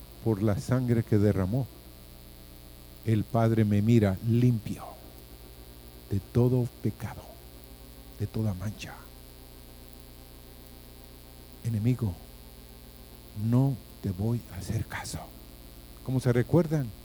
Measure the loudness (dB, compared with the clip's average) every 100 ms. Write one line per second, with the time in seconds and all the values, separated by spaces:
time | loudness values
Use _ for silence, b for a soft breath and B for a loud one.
0 | -18 -6 -2 2 2 0 0 0 2 0
1 | 2 4 4 2 0 -2 -4 -10 -20 -20
2 | -20 -20 -20 -20 -20 -20 -20 -20 -20 -6
3 | 2 2 2 4 4 6 4 4 6 6
4 | 6 2 2 4 4 2 -2 -10 -12 -16
5 | -18 -20 -20 -20 -20 -20 -20 -20 -20 -18
6 | -6 -4 0 2 4 2 -2 -4 -6 -4
7 | -8 -10 -16 -18 -20 -20 -20 -20 -20 -20
8 | -16 -8 -6 -2 -2 -2 -6 -8 -12 -14
9 | -18 -20 -20 -20 -20 -20 -20 -20 -20 -20
10 | -20 -20 -20 -20 -20 -20 -20 -20 -20 -20
11 | -20 -20 -20 -20 -20 -8 -2 0 2 2
12 | 0 -4 -12 -20 -20 -20 -20 -20 -20 -20
13 | -20 -20 -14 -4 2 4 4 0 -10 -8
14 | -6 -2 -2 -2 -6 -10 -6 -4 -4 -8
15 | -8 -10 -12 -18 -20 -20 -20 -20 -20 -12
16 | -4 0 2 2 4 4 4 0 -4 -8